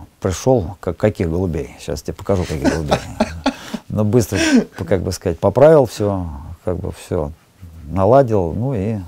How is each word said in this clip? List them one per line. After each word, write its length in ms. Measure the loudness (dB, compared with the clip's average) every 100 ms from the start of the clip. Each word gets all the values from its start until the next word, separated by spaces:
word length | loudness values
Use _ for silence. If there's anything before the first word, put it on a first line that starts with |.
| -18 _
пришёл: 560 | -4 -2 2 2 0 -6
«Как, 160 | -8 0
каких 340 | 0 0 -2
голубей? 440 | 0 -2 -2 -6 -10
Сейчас 220 | -8 -8
тебе 120 | -8
покажу, 300 | -8 -2 -2
каких 240 | -2 -2 -2
голубей». 280 | -2 -2 -4 -4 -6
<laughs> 720 | -6 -4 -6 -6 -10 -12 -6
Ну, 160 | -2
быстро, 340 | 2 2 2 0 2 2 0 -6 -2
как 140 | -2
бы 100 | -2
сказать, 260 | -4 -4 0
поправил 480 | 0 6 8 8 4
всё, 400 | 0 -2 -2 -6 -10 -14 -10
как 120 | -6 -6
бы 140 | -6
всё 380 | -10 -6 -4 -4 -8 _ _ -20 -18 -6
наладил, 600 | 2 6 6 6 2 0
ну, 220 | -2 -4
и 240 | -2 -2 -4